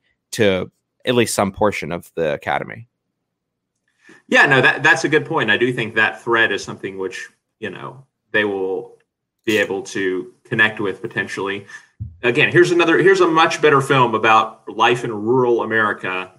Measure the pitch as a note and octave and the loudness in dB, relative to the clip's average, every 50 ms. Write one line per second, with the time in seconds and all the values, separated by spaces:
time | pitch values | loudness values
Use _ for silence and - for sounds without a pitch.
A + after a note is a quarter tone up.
0 | _ _ _ _ _ _ - - G#2+ G2 F#2 F2+ F2+ - _ _ _ _ _ _ | _ _ _ _ _ _ -2 0 2 2 2 0 -2 -6 _ _ _ _ _ _
1 | - A#2+ B2 A#2+ A2 - - A#2 G#2 F#2+ - - G#2+ G2+ - - E2+ D2+ F2 F2 | -4 0 2 2 2 2 0 -2 -2 -2 0 0 0 0 0 -4 -6 -8 -8 -10
2 | - - _ E2 D#2+ D2+ C#2+ - - E2+ C#2 - - G#1+ G#1 A2+ A#2 _ _ _ | -10 -10 _ -4 -2 -2 -4 -4 -4 -4 -4 -4 -4 -8 -12 -16 -18 _ _ _
3 | _ _ _ _ _ _ _ _ _ _ _ _ _ _ _ _ _ _ _ _ | _ _ _ _ _ _ _ _ _ _ _ _ _ _ _ _ _ _ _ _
4 | _ - - _ _ - B3 B3 G3 C#3+ C#3 B2+ C3 - - C#3 C#3 D#3 E3 - | _ -20 -20 _ _ 0 2 4 4 6 4 4 4 2 0 2 2 2 2 2
5 | - C#3+ D3+ D3 C3+ D3 D#3+ D3 A#2+ G#2+ G#2 G2+ A#2+ B2+ B2 B2+ A2 G2 - A2 | 0 0 0 0 0 -2 -2 -2 0 0 0 0 0 0 0 -4 -6 -4 -2 0
6 | A2 - - - - A#2 A#2 A2+ A2+ G2+ G2 F2+ - A2 G2+ - - F#2+ F#2+ F#2+ | 0 0 -2 -6 -4 -2 0 0 0 0 -2 -6 -8 -10 -12 -12 -12 -12 -8 -8
7 | F#2+ F#2 - - - - _ _ _ _ _ _ G#2+ F#2+ - - C2+ - - C3 | -8 -8 -8 -12 -16 -18 _ _ _ _ _ _ -12 -12 -12 -12 -14 -16 -16 -20
8 | - _ _ _ _ _ - G#2+ G#2 G#2 G2 F#2+ F#2+ F#2+ F#2 F#2 - - - _ | -20 _ _ _ _ _ 0 0 0 0 -2 -4 -4 -4 -4 -6 -8 -12 -18 _
9 | _ _ _ _ _ _ _ _ _ A2+ G#2+ G#2 G2 G2 G2 F#2+ F2 - - G2+ | _ _ _ _ _ _ _ _ _ 0 0 0 0 0 -2 -6 -8 -8 -6 -4
10 | G2 F#2 F#2 F2+ - - - _ _ _ A2+ A2 G#2+ G#2+ G#2+ - G#2 F#2+ F2+ - | -4 -2 -4 -4 -6 -10 -16 _ _ _ -2 0 0 0 -2 -4 -6 -6 -6 -8
11 | - F2 - G#2 F#2+ - - G#2 F#2+ G2 G2 G2+ - - - - - _ _ - | -12 -8 -8 -8 -8 -6 -8 -8 -8 -8 -8 -10 -12 -16 -20 -20 -20 _ _ -16
12 | - - - - B2 C3+ C3 C3+ B2 G#2 B2 F3 F3 - F3 E3+ E3 E3 D#3 A#2 | -14 -14 -12 -4 -2 0 2 2 2 4 4 4 4 4 4 2 2 4 2 4
13 | D#3 G3 F#3+ F#3 F3 E3 D#3+ D#3+ E3 E3 - - D#3 D3+ C#3+ C3 C3+ - C#3 C3 | 4 4 4 4 4 2 4 2 2 2 2 2 4 4 4 4 2 2 2 2
14 | B2 A2+ A2 G#2 A#2 A2+ A2 A2 - - - - _ A2 G2 A2 A2+ A#2+ B2 B2 | 2 2 2 0 2 4 4 4 2 0 -6 -14 _ -12 -2 0 0 2 2 0
15 | - A#2 G#2+ G2+ G#2+ A#2 C3 C3 B2 A#2+ A#2 G#2+ G#2 A2 A2 A2+ G#2+ G2+ G2 - | -4 -6 -6 -4 -2 0 0 2 2 2 2 0 0 -2 0 0 0 -2 -2 -4
16 | G#2+ F#2 F#2 F#2 F2+ - - | -6 -6 -6 -6 -8 -10 -16